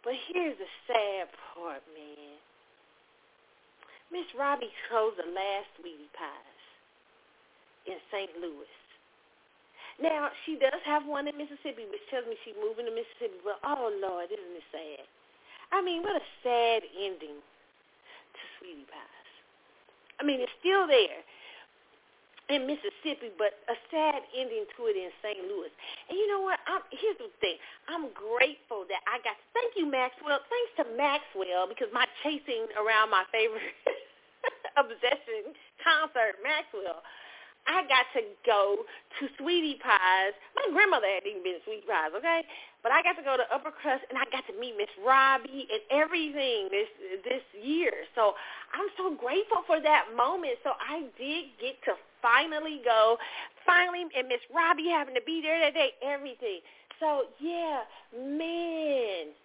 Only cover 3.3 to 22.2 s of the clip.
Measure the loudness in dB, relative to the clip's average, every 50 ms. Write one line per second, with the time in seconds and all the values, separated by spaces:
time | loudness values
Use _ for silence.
3.3 | _ _ _ _ _ _ _ _ _ _ -20 -20 -20 -20 _ _ -10 -10 -10 -10
4.3 | -6 -2 0 0 0 -2 -4 -10 -10 -12 -10 -2 0 0 0 0 -2 -4 -10 -8
5.3 | -6 -6 -4 -4 -4 -6 -8 -12 -20 -18 -18 -18 -16 -18 -20 -20 -16 -14 -14 -14
6.3 | -14 -16 -20 -20 _ _ -20 -20 _ _ _ _ _ _ _ _ _ _ _ _
7.3 | _ _ _ _ _ _ _ _ _ _ _ -14 -14 -14 -14 _ -8 -8 -8 -8
8.3 | -10 -10 -10 -10 -10 -12 -18 -20 -20 -20 _ _ -20 _ _ _ _ _ _ _
9.3 | _ _ _ _ _ _ _ _ _ -20 -20 -20 -8 -2 0 0 0 0 -2 -4
10.3 | -6 -8 -8 -8 0 2 2 2 2 0 -4 0 0 0 0 -2 -6 -4 -4 -6
11.3 | -6 -8 -12 -12 -14 -12 -10 -10 -10 -10 -12 -12 -12 -12 -10 -6 -6 -6 -6 -6
12.3 | -10 -10 -12 -16 -10 -4 -4 -4 -4 -4 -6 -6 -6 -6 -8 -10 -10 -8 -8 -8
13.3 | -8 -8 -8 -8 -8 -4 -4 -4 -2 -2 -2 -4 -2 -2 -4 -4 -4 -6 -6 -8
14.3 | -10 -12 -12 -14 -16 -16 -16 -14 -14 -14 -12 -14 -16 -16 -18 _ _ _ _ _
15.3 | _ _ _ -20 -20 -20 -8 _ -2 0 0 0 -4 -4 -4 -2 -2 -2 -4 -6
16.3 | -20 -6 -2 0 2 4 4 4 4 2 0 -6 -10 -8 -8 -8 -8 -10 -12 -16
17.3 | -16 -18 _ _ _ _ _ _ _ _ _ _ _ _ _ -20 -20 -20 -20 _
18.3 | _ -20 -18 -18 -20 -20 -18 -18 -18 -18 -20 -20 -20 -20 -20 -20 -20 -20 -20 -20
19.3 | -20 -20 _ _ _ _ _ _ _ _ _ -20 _ _ _ _ -10 -4 -2 0
20.3 | 0 0 -2 -6 -6 _ 2 4 4 4 6 8 8 6 6 6 0 -12 -16 -20
21.3 | -20 -20 -20 -20 -20 -20 -20 _ _ _ _ _ _ _ _ _ _ _